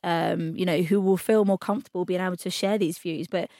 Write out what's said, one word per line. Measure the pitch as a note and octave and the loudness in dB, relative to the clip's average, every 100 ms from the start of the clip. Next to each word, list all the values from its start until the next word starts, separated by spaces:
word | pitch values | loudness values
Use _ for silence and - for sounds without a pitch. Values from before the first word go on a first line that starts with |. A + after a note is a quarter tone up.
| F3+ | -2
um, | E3+ E3 E3+ E3 E3 | 0 0 0 -2 -2
you | F#3 | 0
know, | D#3 | 0
who | E3+ G3 | 2 2
will | F#3+ F#3 | 4 2
feel | - A3 G3+ | 4 4 4
more | F#3+ | 2
comfortable | - G#3 - F3+ F3+ | 0 -4 -4 -6 -2
being | F3+ | -2
able | F#3 F3+ | -2 -4
to | - | -6
share | - G3 G#3+ | -2 0 2
these | F3 E3+ | 0 -2
views. | F3+ D#3+ F3 | -6 -6 -4
But | F#3 - - | -4 -6 -10